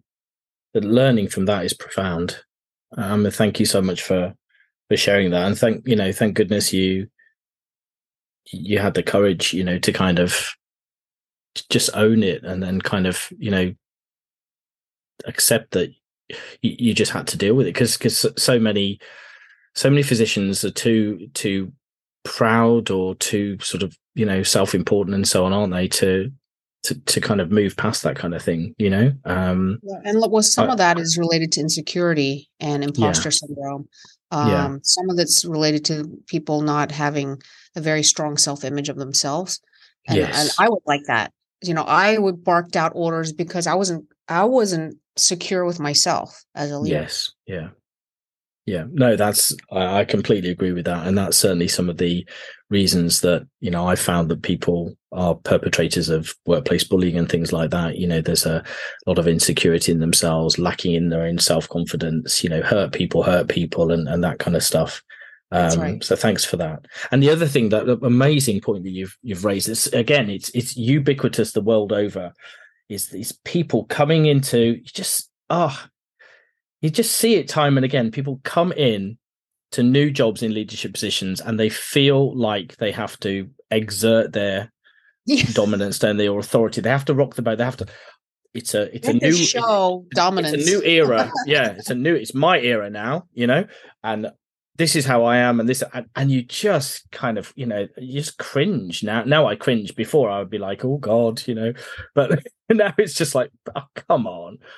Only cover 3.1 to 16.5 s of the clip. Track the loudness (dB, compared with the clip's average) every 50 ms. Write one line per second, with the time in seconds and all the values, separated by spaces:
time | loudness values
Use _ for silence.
3.1 | 0 2 2 2 2 2 0 0 2 0 0 2 2 2 2 0 -2 -4 -2 -2
4.1 | 0 0 0 -2 -6 -12 _ _ _ _ _ _ _ _ _ -2 -2 0 2 2
5.1 | 2 4 2 2 2 2 2 0 2 2 2 2 2 0 0 0 0 2 2 0
6.1 | 0 0 0 0 2 0 0 0 0 0 0 0 0 0 0 0 0 -2 -4 -8
7.1 | _ _ _ _ _ _ _ _ _ _ _ _ _ _ _ _ _ _ _ _
8.1 | _ _ _ _ _ _ _ -16 -14 -12 -4 -2 0 0 2 0 0 0 0 0
9.1 | 2 4 4 4 2 0 -2 -2 -2 -2 -2 -2 -2 0 0 0 2 2 2 2
10.1 | 2 2 2 0 0 -4 -4 -8 -10 -14 _ _ _ _ _ _ _ _ _ _
11.1 | _ _ _ _ _ _ _ _ -14 -14 -4 -2 0 0 0 0 0 2 2 4
12.1 | 4 4 2 2 -2 -4 -6 -8 -6 -6 -4 -4 -4 -4 -2 -2 -2 0 0 0
13.1 | -2 -4 -6 -10 -12 -8 -4 -2 0 0 0 0 -4 -8 _ _ _ _ _ _
14.1 | _ _ _ _ _ _ _ _ _ _ _ _ _ _ _ _ _ _ _ _
15.1 | _ -14 -14 -8 -4 -2 2 2 2 2 0 -2 -2 -2 -2 -2 -6 _ _ _
16.1 | _ _ _ -18 -18 -16 -18 -18